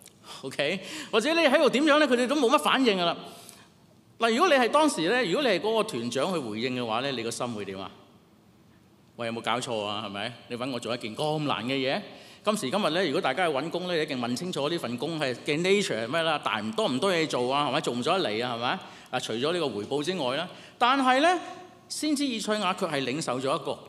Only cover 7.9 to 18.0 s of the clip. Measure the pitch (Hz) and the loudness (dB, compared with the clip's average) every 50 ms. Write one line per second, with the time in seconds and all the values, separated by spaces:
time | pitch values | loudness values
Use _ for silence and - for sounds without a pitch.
7.9 | - - - - - - _ _ _ _ _ _ _ _ _ _ _ - _ _ | -14 -18 -20 -20 -20 -20 _ _ _ _ _ _ _ _ _ _ _ -20 _ _
8.9 | _ _ _ _ _ - 120 117 117 113 110 117 113 123 123 135 120 110 104 104 | _ _ _ _ _ -8 -6 -6 -4 -4 -2 0 0 0 0 -2 -4 -4 -2 -4
9.9 | 104 104 110 104 98 101 104 120 123 - - - 123 117 123 135 131 117 117 113 | -4 -6 -6 -8 -8 -6 -8 -8 -8 -12 -14 -12 -10 -8 -6 -6 -6 -6 -6 -6
10.9 | 117 123 - 110 107 123 147 151 151 156 151 139 117 90 107 123 135 135 131 131 | -6 -6 -6 -8 -6 -4 -2 -2 -2 -2 0 -2 -2 -2 -2 -4 -2 -2 -2 -2
11.9 | 143 202 196 - - - - - - - - 202 220 208 - 127 139 202 208 160 | -2 -4 -6 -10 -16 -20 -20 -20 -16 -8 -4 -2 -2 -2 -2 -2 -2 0 0 0
12.9 | 151 175 196 160 131 170 - 135 131 131 185 170 151 131 143 165 156 175 180 180 | 0 0 0 0 0 0 0 0 0 0 0 0 0 0 -2 -4 -4 -6 -4 -2
13.9 | 175 160 156 156 147 127 120 117 123 123 165 180 180 156 139 147 170 170 - 117 | -2 -2 -2 -2 -4 -4 -2 -2 -4 -4 -4 -6 -4 -2 -2 -2 -2 -2 -4 -4
14.9 | 120 120 - 156 165 156 151 131 123 117 - - 147 151 175 185 196 208 196 - | -6 -4 -4 -4 -2 -2 -2 -2 -2 -4 -4 -2 -2 0 2 4 4 2 2 0
15.9 | 127 110 117 113 143 165 160 160 156 147 - 117 101 110 104 110 107 - 220 190 | -2 -2 -4 -2 -2 0 0 0 0 0 0 -2 -2 -2 -2 -4 -2 0 0 0
16.9 | 127 131 156 202 185 165 160 147 - 131 123 123 135 143 147 143 123 151 160 160 | 0 0 0 2 2 2 0 0 0 0 0 2 2 2 0 2 0 0 0 -2
17.9 | 123 120 | -2 -2